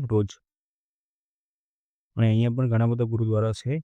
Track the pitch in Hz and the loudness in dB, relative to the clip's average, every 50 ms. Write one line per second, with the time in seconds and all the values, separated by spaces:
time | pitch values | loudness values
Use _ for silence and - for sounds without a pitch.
0 | 139 117 110 104 101 101 - - _ _ _ _ _ _ _ _ _ _ _ _ | -2 0 0 0 0 -2 -6 -14 _ _ _ _ _ _ _ _ _ _ _ _
1 | _ _ _ _ _ _ _ _ _ _ _ _ _ _ _ _ _ _ _ _ | _ _ _ _ _ _ _ _ _ _ _ _ _ _ _ _ _ _ _ _
2 | _ _ - 110 113 110 110 113 117 120 117 127 131 120 113 113 117 117 120 117 | _ _ -2 2 2 4 4 4 2 0 0 0 0 0 2 2 2 2 0 0
3 | 120 113 113 113 113 110 110 107 110 110 107 - - 120 147 160 | -2 -2 -2 -2 0 0 0 0 0 -2 -4 -4 -6 -6 -6 -6